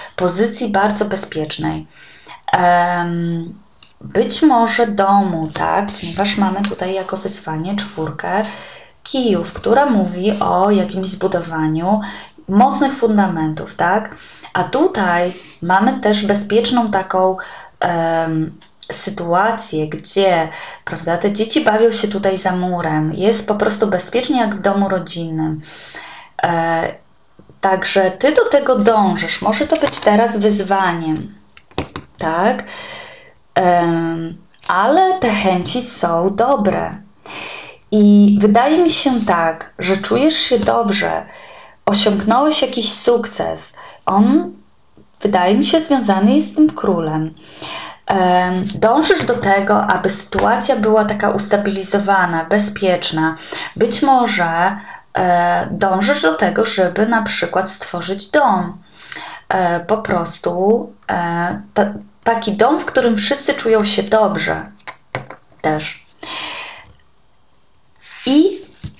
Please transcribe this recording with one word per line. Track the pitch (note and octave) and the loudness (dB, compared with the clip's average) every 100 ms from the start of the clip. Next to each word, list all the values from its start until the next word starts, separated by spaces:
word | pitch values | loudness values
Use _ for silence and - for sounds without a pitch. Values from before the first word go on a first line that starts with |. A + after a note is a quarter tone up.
| - - | -14 -4
pozycji | F3+ F3 A3+ - A#3 | -2 0 -2 -2 -4
bardzo | G3 G#3 G#3 | 0 0 0
bezpiecznej. | G#3 G3 - D#3+ D3+ - D#3 D#3 D#3 - - - - - - | -2 -4 -6 -6 -6 -4 -6 -6 -10 -20 -20 -20 -20 -16 -4
Em, | F3+ F3+ F3 F3 F3 F3 E3+ E3+ E3+ E3 - - _ - _ | 0 2 2 2 -2 -2 -2 -4 -4 -8 -14 -20 _ -20 _
być | C#3 F3+ - - | -4 -2 -2 2
może | D#4 A#3+ A3+ - A#3 | 4 4 4 2 0
domu, | G3+ G3 G3+ F#3+ E3 D#3 | 2 4 4 2 -2 -4
tak? | D#3 D#3+ E3+ G3+ - | -4 -2 0 -2 -6
Ponieważ | - - G3+ G#3 | -8 -4 -2 0
mamy | G3 F#3+ | 0 0
tutaj | G#3 - F3+ | -4 -4 -4
jako | F#3+ F#3 G3 | -4 -6 -8
wyzwanie | G3 - - D#3 F3 G3+ | -8 -10 -8 -6 -6 -6
czwórkę | G3+ - D#3 - F3 F#3 G#3 - - - - _ | -8 -8 -8 -6 -4 -2 -4 -8 -18 -20 -20 _
kijów, | - C4+ A#3+ F3+ - | -6 -2 0 0 -2
która | - - A#3+ C#4+ | -6 0 2 4
mówi | G#3+ F3 F3+ G3 G3+ | 2 0 -2 -2 0
o | F3+ F3 G3 | 0 2 2
jakimś | G3+ G3+ F#3 F#3+ | 2 0 -4 -8
zbudowaniu | - F#3 F3+ E3+ D#3+ D#3 D#3 F3 G#3 - - - - - | -4 -2 -2 -4 -4 -2 -2 0 -2 -2 -12 -18 -18 -2
mocnych | G3+ C4 - C4+ | 2 2 2 -2
fundamentów, | C4+ A3+ G#3+ F#3+ E3 D#3+ D#3 - | 0 0 2 2 0 -4 -4 -10
tak? | - E3+ G3+ G#3+ - - - - | -4 0 0 -2 -12 -20 -20 -8
A | - | -4
tutaj | F3 B3+ F4 - F#3+ F3 F3+ F3+ - - | -2 0 0 2 0 0 -2 -4 -16 -10
mamy | E3+ F#3 A3+ - | 0 2 2 2
też | G#3 G#3 G3+ | 0 2 2
bezpieczną | G3+ - G#3+ A#3 B3 A3+ | -2 0 0 2 0 0
taką, | G3+ F#3+ F#3 F#3 F#3+ - - - - | -2 -2 0 2 0 -8 -18 -20 -6
em, | F3+ E3+ E3 E3 E3 D#3+ D#3+ - - _ - | -2 0 0 0 0 -2 -4 -8 -20 _ -16
sytuację, | - - - E3+ F3 G#3+ A#3 - D#3 D3+ | -12 -10 -8 -2 0 0 -2 -6 -6 -4
gdzie, | D#3 - - F#3+ F3 D#3+ - - - | -6 -4 0 2 2 0 -6 -16 -16
prawda, | - E3 E3 E3+ | -12 -8 -4 -2
te | G#3 | 0
dzieci | G#3 A3 D#4 | -2 -2 0
bawią | A3+ G#3+ A3+ | 2 4 4
się | G#3+ G#3 | 2 -2
tutaj | G3+ G3+ F#3+ | -2 -2 0
za | F#3+ | -2
murem, | F3+ F3+ F3 D#3+ D#3 D#3 | -2 -2 -2 -2 0 -2
jest | D#3+ G3 A3 - | 0 0 0 -2
po | |
prostu | G#3 - - G#3 | -2 -2 0 0
bezpiecznie | F3+ - A#3 B3+ C4+ | 0 -2 -4 0 0
jak | A3 G3+ | 0 0
w | |
domu | G3+ G3 G3 | 0 0 0
rodzinnym. | F#3 E3 E3+ E3 D#3+ D#3 D#3 - - - - - - - - | -2 -4 -8 -6 -4 -4 -6 -10 -20 -20 -18 -18 -20 -16 -4
E, | F3 E3+ E3 E3 E3 - _ _ _ - - - | -2 0 0 -2 -2 -8 _ _ _ -20 -20 -4
także | F#3+ F#3+ F#3+ G3 F#3 | 0 0 0 2 2
ty | F#3 C#4 | 2 2
do | D#4 A4+ | 2 4
tego | C#4+ C#4 B3 | 2 2 2
dążysz, | G#3 A3 F#3+ E3+ E3 - | 4 4 2 0 -2 -2
może | - G#3 D4 | -2 -2 0
to | D#4+ | 0
być | C#4+ - | 0 0
teraz | - G#3 A#3 G#3+ | 2 4 2 2
wyzwaniem, | G#3 G3+ F#3+ G3 F#3 E3+ D#3+ D#3 - - - - _ - - - - - | 0 0 0 0 0 -2 -2 -4 -6 -16 -20 -20 _ -10 -10 -12 -16 -6
tak? | E3 E3 G3+ G#3+ - - - - - - - _ _ | -4 0 0 0 -6 -16 -16 -16 -18 -20 -20 _ _
Em, | - F#3 F3 E3+ E3 E3 E3 E3 E3+ - _ - | 0 4 4 2 0 -2 -4 -8 -10 -18 _ -2
ale | F3+ A3 D#4+ F#4+ F#4 | 0 2 4 4 2
te | A#3+ | 0
chęci | G3+ G3 F3+ F3 B3 | 0 0 0 -2 -4
są | - - E3+ E3+ F#3 | -6 -4 -2 0 0
dobre. | G#3 A#3+ C4+ G3+ E3+ E3 - - - - - - - - - _ | 0 2 2 2 -2 -4 -10 -18 -20 -18 -16 -14 -16 -18 -20 _
I | G#3+ G#3 G#3 G3+ G#3 | 4 8 8 8 6
wydaje | G#3 A3 C4+ D#4+ | 6 4 4 4
mi | E4+ | 4
się | - C#4 A#3+ G3+ | 2 0 0 0
tak, | E3+ E3 D#3+ - - | 0 0 -2 -10 -8
że | F3+ F#3+ | -2 -2
czujesz | G3 A3+ D4+ | 0 2 2
się | D#4 - A#3+ | 2 2 0
dobrze, | G3+ A#3 G#3+ G3+ F3+ D#2+ - - - - - - - | 2 0 0 0 -2 -4 -8 -16 -20 -20 -20 -8 -2
osiągnąłeś | G3+ A3 G#3 G#3 A#3 D4+ D4+ | 0 2 0 2 2 2 2
jakiś | C4 B3 A3 | 0 -2 -6
sukces. | - - A#3 G3+ - E3 E3 - - - - - | -2 2 2 0 -6 -6 -8 -12 -20 -20 -10 0
On, | G3 A3+ D4+ F4+ - _ _ _ - - _ | 4 4 4 2 -6 _ _ _ -20 -20 _
wydaje | G#3 G3+ F3+ | 0 2 4
mi | G#3+ | 4
się, | D4+ D#4+ | 2 0
związany | D#4 C4+ G#3+ F#3+ G#3 | 2 0 2 2 4
jest | C#4+ D4+ | 2 2
z | |
tym | - D#4 | 2 2
królem. | - - F3 D#3+ D#3 D#3+ - - - - - - - - | 2 0 0 0 -2 -4 -8 -20 -18 -14 -12 -14 -12 -2
Em, | G3 F3+ F3+ F3+ F#3 G3+ | 2 4 4 2 0 -4
dążysz | - G#3+ C4 D#4 F4 | 0 2 4 4 2
do | B3 | 0
tego, | A3 G3+ G3 G3+ G#3 - | 0 2 2 2 2 2
aby | F#3 F#3+ | 0 -2
sytuacja | G#3 - G3 G3+ A#3 - B3 | -4 -6 -2 2 2 0 0
była | G#3+ G#3+ | 2 2
taka | G#3 G#3 G#3 | 2 0 -2
ustabilizowana, | G3+ - G3+ G3+ G3 F#3+ G3+ G3+ G3 F3+ E3 | -2 0 0 0 -4 -2 -2 2 2 2 -2
bezpieczna. | D#3+ G#3 G#3 - F#3+ F3 - D#3+ D#3+ D#3+ - - - - | 0 0 0 -2 0 0 0 0 -2 -2 -10 -12 -12 -2
Być | A#3 - | 0 2
może, | C#4+ C4 A#3 G3+ E3+ E3 F#3 G#3 - - - | 4 4 4 0 0 0 0 -2 -10 -20 -8
e, | - F#3 F3 F3 F3 - | -2 2 2 2 0 -2
dążysz | E3+ G3 F#3+ G#3 C#4+ | -2 0 2 2 2
do | D#3+ | 0
tego, | D#3 G#3+ G#3 | 0 0 0
żeby | A3 - F3+ F3+ A3 | 0 0 0 2 0
na | A#3 | 0
przykład | G#3 - E3+ - G3 | -2 -4 -4 -2 -4
stworzyć | - - F3 E3+ G3 - | -8 -10 -8 -6 -8 -2
dom. | D4+ C4 F#3+ F3 - - - - - - - - | 2 4 2 -2 -8 -20 -20 -18 -16 -14 -16 -4
E, | F#3+ F3 E3+ | 0 0 -2
po | E3+ G#3+ | -2 -2
prostu, | - F3+ E3+ - - F3 F#3+ A#3 - - - | 0 -2 -4 -6 -6 0 2 2 0 -10 -6
e, | F#3 E3+ E3+ F3 G3+ - | -4 -2 -2 -4 -6 -4
ta-, | - G3+ - - _ | -2 -2 -4 -14 _
taki | - A#3 A3 | -2 -2 -2
dom, | G3+ A#3+ D#4+ | 0 2 2
w | |
którym | - - A#3+ G#3+ | 0 0 2 0
wszyscy | - C#4 - | 0 -2 -2
czują | - A#3 A3 | -2 2 2
się | G#3 G3 | 2 0
dobrze | G3+ A3 G#3+ D#3 - D#2+ - - - - _ - - - _ _ | 2 2 2 0 -4 -4 -8 -16 -20 -20 _ -12 -12 -18 _ _
też. | D#3 D#3 - - - _ - - - - - - - - _ _ _ _ _ _ _ _ _ _ - - - | -2 -2 -4 -12 -20 _ -12 -10 -10 -12 -14 -18 -20 -20 _ _ _ _ _ _ _ _ _ _ -20 -10 2
I | C#4+ F4+ - - - - - | 4 4 0 -10 -18 -18 -18